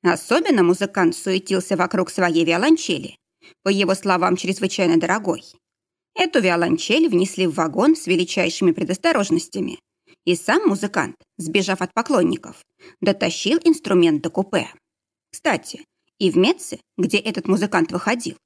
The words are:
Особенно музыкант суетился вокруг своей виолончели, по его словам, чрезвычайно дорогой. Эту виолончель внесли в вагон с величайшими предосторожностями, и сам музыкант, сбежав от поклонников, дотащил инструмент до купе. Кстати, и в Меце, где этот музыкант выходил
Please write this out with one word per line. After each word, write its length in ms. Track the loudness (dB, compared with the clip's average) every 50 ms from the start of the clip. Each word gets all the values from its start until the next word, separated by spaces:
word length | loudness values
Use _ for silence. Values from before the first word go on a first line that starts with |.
Особенно 600 | 2 0 0 0 -2 0 0 0 2 2 4 4 4
музыкант 520 | 4 4 2 0 -4 0 0 0 2 0
суетился 600 | -2 -4 -2 -2 -2 -2 -2 -4 -4 -2 -2 -2
вокруг 340 | -2 0 -2 0 -2 -2 -2
своей 360 | -2 -2 0 2 2 2 2
виолончели, 720 | 2 2 2 4 2 2 2 2 -4 -6 -6 -6 -12 -16 _ _ _ _ _ _ -20 _ _
по 80 | _ -2
его 240 | 0 0 2 0 0
словам, 440 | -2 0 -2 0 2 2 0 0
чрезвычайно 600 | 0 -2 -4 -4 -2 -2 -4 -2 0 0 2 2
дорогой. 460 | 2 2 0 -2 -2 -2 -4 -6 -6 -8 -20 -20 _ _ _ _ _ _ _ _ _ _ _ _
Эту 280 | -2 -2 0 0 2
виолончель 680 | 2 2 2 2 2 0 0 -2 0 0 2 2 2
внесли 400 | 2 2 2 0 0 0 -2 -2
в 60 | -2 0
вагон 420 | 0 -2 -2 0 2 2 2 2
с 100 | 2 0
величайшими 680 | 0 0 0 0 -2 -2 -2 -2 -2 -2 2 2 2
предосторожностями, 1080 | 2 2 -2 -4 -4 -2 -2 0 0 0 0 0 0 -2 -2 -6 -8 -8 -6 -6 -8 -12 _ _ _ _ _ _ _ _ _
и 100 | -2 -2
сам 320 | -2 0 0 0 2 2
музыкант, 480 | 2 0 0 -4 -4 -2 -4 -4 -4 -8 _ _ _ _
сбежав 440 | -10 -10 -2 0 0 0 0 -2 -4
от 120 | -4 -4 _
поклонников, 720 | -6 -2 0 2 2 2 2 0 -4 -8 -16 -20 -20 _ _ _ _ _ -20 _ _
дотащил 600 | 0 0 0 0 -2 -4 -4 -4 -2 0 0 2 4
инструмент 580 | 2 2 2 0 2 4 4 4 4 2 0
до 80 | -2 -4
купе. 380 | -4 -4 -4 -2 -2 -4 -4 -4 -12 _ _ _ _ _ _ _ _ _ _ _
Кстати, 540 | -20 -6 _ -2 -2 -2 -4 -10 -18 -18 -20 _ _ _ _ _ _ _
и 100 | 0 2
в 60 | 4
Меце, 460 | 4 4 4 2 -2 -4 -14 -14 -16 _ _ _
где 200 | -4 -2 0 0
этот 300 | -2 -2 -2 -8 -6 -2
музыкант 460 | -2 0 0 0 0 0 0 -2 0 -4
выходил 420 | -4 -2 -2 -4 -4 -6 -12 -14 _ _